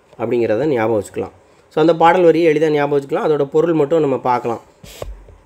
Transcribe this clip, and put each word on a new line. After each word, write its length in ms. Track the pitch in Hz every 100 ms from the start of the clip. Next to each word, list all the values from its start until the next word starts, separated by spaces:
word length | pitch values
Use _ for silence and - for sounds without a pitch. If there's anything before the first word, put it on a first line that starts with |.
| _ -
அப்படிங்கிறத 480 | 113 120 113 107 156
ஞாபகம் 360 | 123 110 110
வச்சுக்கலாம். 360 | 92 - 95 - _ _ _
So, 120 | -
அந்த 140 | 160 165
பாடல் 280 | 165 180
வரியை 300 | 170 160 170
எளிதா 160 | 147 156
ஞாபகம் 300 | 151 143 147
வச்சுக்கலாம். 320 | 139 170 190
அதோட 140 | 147 139
பொருள் 280 | 156 170
மட்டும் 260 | 160 143 165
நம்ம 200 | 147 127
பார்க்கலாம். 420 | 131 123 120 113 - _ - - - - - -